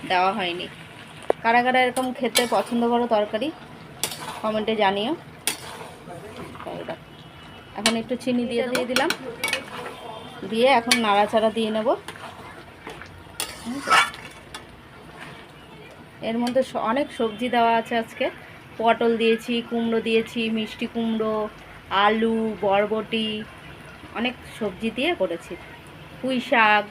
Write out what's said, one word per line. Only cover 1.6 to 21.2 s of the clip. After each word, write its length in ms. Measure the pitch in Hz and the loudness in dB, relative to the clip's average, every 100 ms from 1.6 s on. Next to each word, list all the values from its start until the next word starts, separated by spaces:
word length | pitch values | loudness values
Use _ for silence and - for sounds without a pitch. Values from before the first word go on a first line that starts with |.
কারা 140 | 247 254 | 6 4
এরকম 220 | 254 247 254 247 | 4 2 -2 -2
খেতে 240 | 240 247 240 | 2 2 4
পছন্দ 280 | 208 202 240 233 | 2 2 0 2
করো 120 | 240 240 | 2 4
তরকারি, 340 | 214 208 214 285 - - - - - - - - - | 2 2 -2 -4 -6 -18 -18 -18 -8 -6 -6 -10 -4
কমেন্টে 320 | 220 214 214 214 | -2 0 0 4
জানিও। 300 | 196 202 226 339 - - - - - - - - - - - - - - | 4 4 -2 -4 -8 -8 -6 -6 -10 -12 -14 -16 -14 -14 -14 -14 -14 -12
তাই 120 | 175 175 - | -10 -10 -8
দেখো, 180 | - - - - - - - - - | -10 -12 -20 -20 -18 -18 -18 -14 -2
এখন 140 | 220 226 | 0 0
একটু 120 | 226 247 | -2 -4
চিনি 200 | 262 247 233 | 0 0 0
দিয়ে 140 | 233 247 | -2 0
দেবো। 140 | 254 240 | -2 0
দিলাম, 200 | 254 311 - 254 - - - - - - - - - - - 190 | 0 0 -2 -8 -8 -6 -6 -8 -12 -12 -12 -12 -14 -14 -14 -6
দিয়ে 180 | 226 254 240 | 4 6 6
এখন 160 | 233 240 214 | 4 2 4
নাড়াচাড়া 440 | 202 208 226 220 220 | 4 4 4 2 2
দিয়ে 140 | 220 220 | -2 0
নেব। 120 | 220 415 - - - - - - - - - - - - - - - - - 269 - - - - - - - - - - - - - - - - - - - - - - - - 226 | 0 0 -4 -14 -14 -14 -16 -16 -18 -16 -14 -14 -16 -18 -18 -10 -10 -8 -8 -6 4 4 4 -4 -14 -18 -16 -18 -18 -20 -20 -20 -18 -16 -16 -16 -18 -20 -20 -20 -20 -20 -20 -10 -4
এর 80 | 233 | -2
মধ্যে 180 | 240 247 262 | 2 2 0
স-, 140 | 247 220 | -2 0
অনেক 160 | 254 294 - | 0 -2 -2
সবজি 280 | 226 208 247 | -2 0 0
দেওয়া 180 | 240 233 226 | 4 4 4
আছে 140 | 226 233 | 2 -2
আজকে, 240 | 220 - 294 - - - - - | -2 -2 -2 -2 -18 -18 -16 2
পটল 320 | 226 226 233 226 | 4 6 4 4
দিয়েছি, 320 | 226 226 240 233 233 | 4 4 2 -2 0
কুমড়ো 300 | 233 233 226 226 | -2 2 0 4
দিয়েছি, 320 | 226 226 240 226 220 | 2 2 -2 0 0
মিষ্টি 300 | 220 - 233 | -4 -6 -4
কুমড়ো, 420 | 233 226 220 | -2 0 0